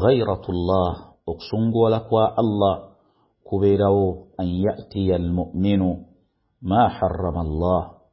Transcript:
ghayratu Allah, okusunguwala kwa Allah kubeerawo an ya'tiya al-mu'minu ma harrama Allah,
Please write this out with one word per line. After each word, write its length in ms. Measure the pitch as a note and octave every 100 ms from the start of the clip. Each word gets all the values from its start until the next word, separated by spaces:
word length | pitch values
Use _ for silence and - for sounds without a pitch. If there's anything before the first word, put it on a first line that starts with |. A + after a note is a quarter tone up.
ghayratu 520 | G#2 C3 G#2 F#2 -
Allah, 600 | F2+ F2 F#2+ F2 E2 - _ -
okusunguwala 720 | - - A2 A2+ A2+ A2+ A2
kwa 320 | A2 A2+ A2 -
Allah 380 | A#2 G#2 G2 F#2 - _ _ _ _ _
kubeerawo 840 | - G2 G2+ G2 G2 G2+ F#2+ - - -
an 80 | F2+
ya'tiya 680 | F2+ G2+ - - G2+ F#2+ F2
al-mu'minu 880 | F2 F2 - F2 G2 G2 F2+ F2+ - _ _ _ _ _
ma 260 | F#2 G#2+ A2
harrama 520 | - F#2 E2+ F2+ E2
Allah, 400 | D#2+ D#2 F2 F2+ - - _